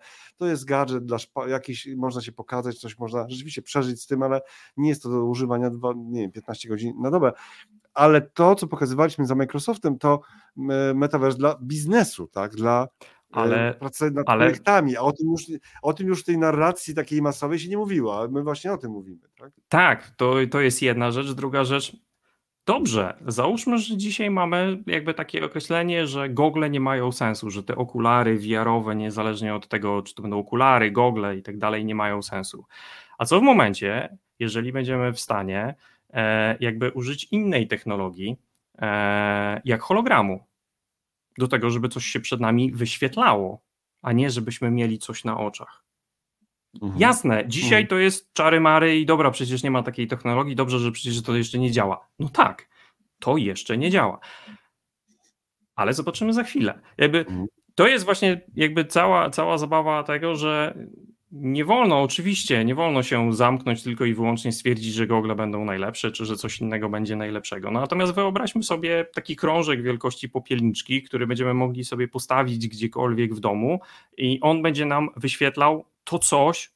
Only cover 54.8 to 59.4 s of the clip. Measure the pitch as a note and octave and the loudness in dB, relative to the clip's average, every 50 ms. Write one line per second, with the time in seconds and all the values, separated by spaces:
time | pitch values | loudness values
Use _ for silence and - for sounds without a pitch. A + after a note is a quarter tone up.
54.8 | _ _ _ _ _ _ _ _ _ _ _ _ _ _ _ _ _ _ - - | _ _ _ _ _ _ _ _ _ _ _ _ _ _ _ _ _ _ -4 -2
55.8 | G2+ G#2+ C3+ - - E3+ - - A3 A3 A3+ A#3+ A#3 - - C#4+ A2 G2+ - - | 0 0 0 -2 -2 -6 -4 -2 -2 0 0 0 0 -2 -2 0 0 0 -2 -4
56.8 | _ _ - - D3 D3+ D3+ E3+ D#3 - F#2 F2+ F#2+ G#2+ _ _ _ _ - - | _ _ -2 2 2 4 4 2 0 0 -6 -6 -6 -6 _ _ _ _ 2 4
57.8 | - A#3+ C4+ A3+ F#3 G3 F#3+ F#3+ G3+ F#3+ F3+ F3 - - - - D#3 D#3 D#3 E3 | 6 6 6 4 2 0 0 2 2 2 2 0 -4 -10 -2 0 0 2 2 0
58.8 | D#3 D#3 - E3+ F#3 F#3+ F#3 F3 E3+ - - - | -2 2 2 2 4 4 4 4 2 2 0 0